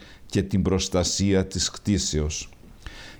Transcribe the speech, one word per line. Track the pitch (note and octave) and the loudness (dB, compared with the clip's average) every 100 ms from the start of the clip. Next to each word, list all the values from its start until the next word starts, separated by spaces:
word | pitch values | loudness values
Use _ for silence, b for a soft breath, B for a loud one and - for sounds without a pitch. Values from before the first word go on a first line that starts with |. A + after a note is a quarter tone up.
| b b - | b b -2
και | G2+ | -2
την | - G2 | 0 0
προστασία | F2+ F#2 - F#2 E2+ - G2 F#2+ F#2 | 2 2 2 0 0 2 4 4 2
της | F2 - | -2 -4
κτήσεως. | - - G2 - D2+ D2+ - - - - B B B B | -2 0 0 0 -2 -2 -4 -10 -18 -20 B B B B